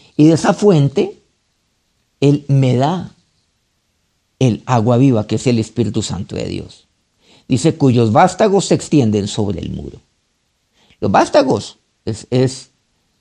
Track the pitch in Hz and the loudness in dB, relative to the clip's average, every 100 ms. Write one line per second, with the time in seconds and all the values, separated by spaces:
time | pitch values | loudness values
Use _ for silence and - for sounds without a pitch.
0 | _ - 151 165 - 190 208 160 139 - | _ 2 2 4 0 0 2 4 2 -2
1 | 392 - _ _ _ _ _ _ _ _ | -6 -8 _ _ _ _ _ _ _ _
2 | _ - 143 143 143 139 131 120 139 180 | _ -2 0 0 0 0 2 0 0 -4
3 | - _ _ _ _ _ _ _ _ _ | -8 _ _ _ _ _ _ _ _ _
4 | _ _ _ - 131 101 - 123 107 120 | _ _ _ -2 -2 -2 -2 -2 2 2
5 | 139 113 104 110 131 113 110 - 107 110 | 2 2 -2 -4 -2 -2 -2 -4 -4 -4
6 | - 87 104 - 58 95 - - _ _ | -6 -8 -10 -10 -8 -10 -12 -20 _ _
7 | _ _ _ _ - 123 160 - 139 120 | _ _ _ _ -4 0 0 2 2 2
8 | 113 127 180 - 220 196 - 160 - 151 | 2 4 2 2 0 0 0 -2 0 0
9 | 113 104 104 - 104 - - - - - | 2 0 -4 -4 -4 -6 -8 -10 -12 -18
10 | _ _ _ _ _ _ _ _ _ - | _ _ _ _ _ _ _ _ _ -8
11 | 202 190 349 311 269 104 - - _ _ | -2 0 2 2 2 -2 -4 -20 _ _
12 | - 113 - 127 127 - - _ _ _ | -10 -10 -4 0 0 -4 -20 _ _ _
13 | _ _ | _ _